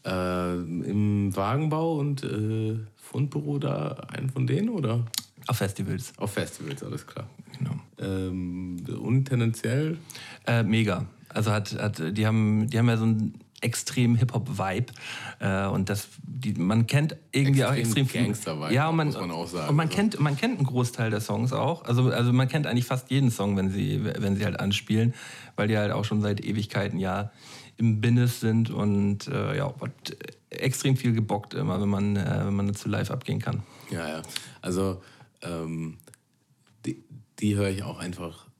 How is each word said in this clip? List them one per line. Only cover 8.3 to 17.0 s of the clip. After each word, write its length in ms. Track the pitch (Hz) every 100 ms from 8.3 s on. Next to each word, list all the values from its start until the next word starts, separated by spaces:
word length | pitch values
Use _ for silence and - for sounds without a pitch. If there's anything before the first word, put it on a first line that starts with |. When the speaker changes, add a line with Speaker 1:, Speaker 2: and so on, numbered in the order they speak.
| 92 90 90 92 87 90 -
Speaker 1:
und 260 | - 127 135
tendenziell? 720 | 123 113 107 113 131 156 160 - - - - -
Speaker 2:
Äh, 160 | 117
mega. 440 | 107 113 107 92 - - -
Also 220 | 110 107
hat, 200 | 104 101 -
hat, 200 | 107 - 117 104
die 100 | 107
haben, 420 | 110 107 107 110
die 100 | 113
haben 100 | 120
ja 80 | 113
so 80 |
einen 300 | 113 107 107 - - -
extrem 540 | 120 - - - 120 117
Hip-Hop-Vibe, 760 | 123 113 - 98 95 95 123 - - - - -
äh, 260 | 107 95 98
und 220 | 98 95
das, 200 | 98 - -
die, 300 | - 127 107
man 340 | 101 90 110 117
kennt 300 | 139